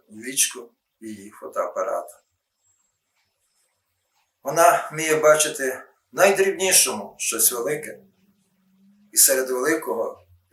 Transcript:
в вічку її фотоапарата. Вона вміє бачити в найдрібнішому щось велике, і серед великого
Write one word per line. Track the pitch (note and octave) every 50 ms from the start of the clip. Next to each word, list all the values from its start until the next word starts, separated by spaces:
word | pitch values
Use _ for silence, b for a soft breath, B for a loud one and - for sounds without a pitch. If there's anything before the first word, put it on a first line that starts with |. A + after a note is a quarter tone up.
| _ _
в | G#2 G#2+
вічку | A#2+ B2+ C3+ C3+ - - - A#2+ A#2 A#2 _ _ _ _ _ _
її | A2 A2 G#2+ G2 G2 G#2+
фотоапарата. | - - - - - G2+ F2+ F2 - G2 F#2 F#2+ - - - - - _ _ _ _ _ _ _ _ _ _ _ _ _ _ _ _ _ _ _ _ _ _ _ _ _ _ _ _ _ _ _ _ _ _ _ _ _ _ _ _ _ _ _ _ _ -
Вона | C3+ D3+ E3 E4 E4+ G#3 - - -
вміє | D#3 D#3 D#3+ D#3 D#3
бачити | D#3 D3 D3+ D3+ D3+ D#3 D3 - C#3 C3+ C3 B2+ - - - _ _ _ _
в | -
найдрібнішому | D3 F3+ G3 G3 F#3+ F#3+ G3 E3+ E3 F#3+ F#3+ F3+ - - C3 A2+ G#2+ - - -
щось | - - - - - - -
велике, | - A#2 A#2+ D3 D3+ D3+ - - - - - _ _ _ _ _ _ _ _ _ _ _ _ _ _ _ _ _ _ _ _ _
і | -
серед | - - - C3+ C3 C3 B2+
великого | B2+ B2 C3 D#3 E3 D#3+ - - A2+ A#2 - - - - _ _ _ _ _ _